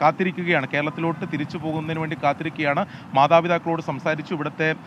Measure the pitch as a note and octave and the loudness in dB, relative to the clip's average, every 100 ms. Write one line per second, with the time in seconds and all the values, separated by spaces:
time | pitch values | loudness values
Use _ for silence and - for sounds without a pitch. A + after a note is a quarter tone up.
0 | D3+ D#3+ F#3 F3+ F3 D#3+ C3 C#3+ D3+ D3+ | 2 4 0 0 2 2 2 -2 -2 -2
1 | E3 D#3 F#3+ D3 C#3+ E3+ D#3 D#3+ D#3 D#3+ | -2 -2 -4 -4 -4 -6 -4 -4 -4 -4
2 | D#3 D#3 D3 C#3+ E3 - D3 C#3+ D3 - | -4 0 0 0 -4 -2 0 0 -2 -8
3 | - C3+ D3 E3+ E3+ E3+ E3 E3 D#3 C3+ | -2 4 6 6 6 0 0 -4 -4 -4
4 | E3 D#3 D3 D#3+ D3 C#3+ D#3 D#3+ | -2 -4 -4 -4 -4 -2 -2 -2